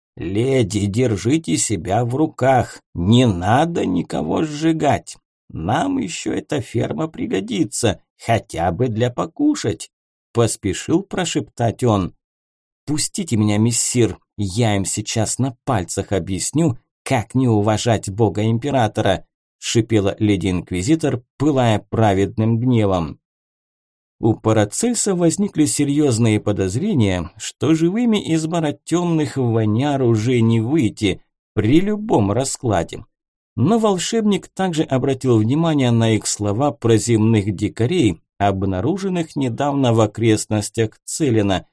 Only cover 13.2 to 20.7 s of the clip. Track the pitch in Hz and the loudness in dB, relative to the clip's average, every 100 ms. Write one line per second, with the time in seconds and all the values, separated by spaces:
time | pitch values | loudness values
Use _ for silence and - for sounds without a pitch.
13.2 | 175 113 107 104 113 117 - 123 110 90 | -2 0 2 2 2 0 -2 2 0 0
14.2 | _ - 101 95 117 101 92 - 110 - | _ -8 -4 0 0 0 -2 -6 -6 -4
15.2 | 101 - 131 123 - 113 85 - 92 95 | -4 -2 -4 -4 -4 -4 -2 -6 -4 -4
16.2 | 82 92 - 143 165 - _ _ - 131 | -2 -6 -4 0 0 -2 _ _ -4 -4
17.2 | - 127 131 107 104 107 120 104 - 98 | -2 0 2 2 2 0 0 -2 -2 0
18.2 | 110 92 110 117 143 139 110 - 110 90 | 0 2 -2 -2 -2 0 0 0 -2 -2
19.2 | - _ _ _ - 117 107 110 98 - | -6 _ _ _ -2 0 2 2 0 0
20.2 | 107 98 95 90 80 | 0 2 0 -2 -2